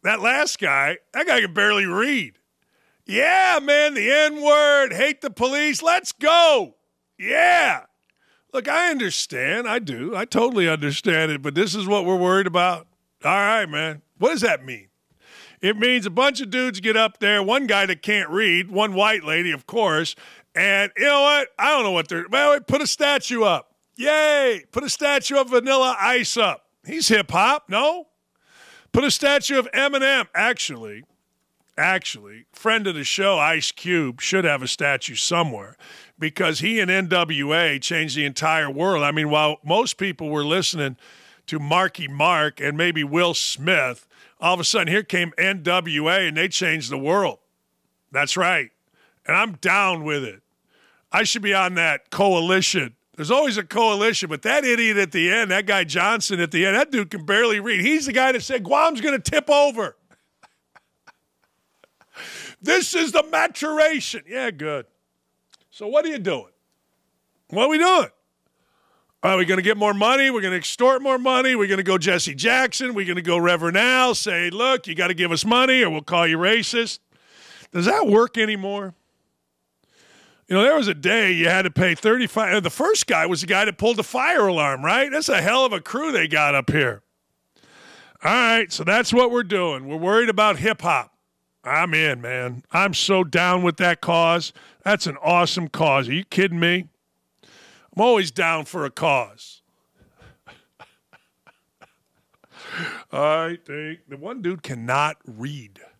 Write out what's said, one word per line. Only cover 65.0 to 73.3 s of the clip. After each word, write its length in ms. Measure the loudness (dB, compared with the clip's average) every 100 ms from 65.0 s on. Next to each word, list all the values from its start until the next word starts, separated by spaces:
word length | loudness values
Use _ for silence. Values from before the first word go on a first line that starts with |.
| _ _ _ _ _ _ _
So 160 | -14 0
what 180 | 0
are 40 | 0
you 100 | -4
doing? 340 | -4 -6 -8 _ _ _ _ _ _ _ _ _ _
What 160 | -2
are 40 | 0
we 100 | 4
doing? 300 | 4 4 0 _ _ _ _ _ _ _ _ _ _ _
Are 140 | 0 2
we 80 | 2
gonna 160 | 2
get 140 | 0 2
more 160 | 0
money? 340 | 2 2 4 2
We're 120 | 0
gonna 140 | -2 -4
extort 440 | -6 0 2 2
more 180 | 0 0
money? 360 | 2 2 2
We're 140 | 0 0
gonna 140 | 0
go 140 | 0 0
Jesse 380 | 2 0 -2
Jackson? 580 | -4 0 2 0 -2 -6
We're 140 | -4 -4
gonna 160 | -4
go 160 | 0